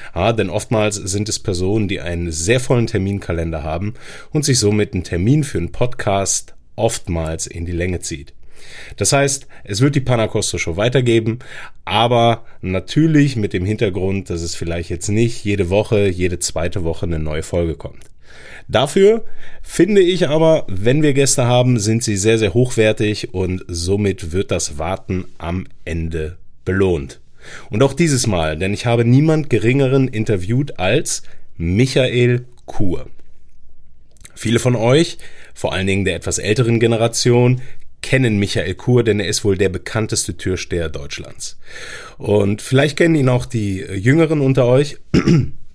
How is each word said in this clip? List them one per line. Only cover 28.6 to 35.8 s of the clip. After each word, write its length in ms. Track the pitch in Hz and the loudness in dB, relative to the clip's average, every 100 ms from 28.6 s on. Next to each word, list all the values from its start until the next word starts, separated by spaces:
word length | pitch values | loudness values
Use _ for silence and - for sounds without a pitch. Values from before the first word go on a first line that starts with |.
| 95 | -2
ich 140 | 104 123 | -2 0
habe 180 | 117 | 2
niemand 460 | 117 127 156 156 151 | 6 6 6 2 2
Geringeren 560 | 110 110 135 131 135 131 | 2 4 4 4 2 2
interviewt 720 | 107 110 101 95 123 147 - | 0 0 0 0 -2 -2 -2
als 440 | 92 127 - - - - - - | 0 0 -2 -6 -6 -8 -8 -6
Michael 880 | 82 98 131 139 127 120 123 123 123 - | 0 2 2 2 2 2 2 2 -4 -18
Kur. 420 | - - 101 85 - - - - - - - - - - - - - | -4 2 4 2 -4 -8 -10 -12 -14 -14 -12 -12 -14 -16 -20 -20 -20
Viele 260 | - - - | -6 0 2
von 160 | 123 123 | 2 2
euch, 420 | 113 143 170 - - - - | 4 4 2 -2 -12 -12 -14
vor 200 | - - | -8 -4
allen 140 | 90 | -2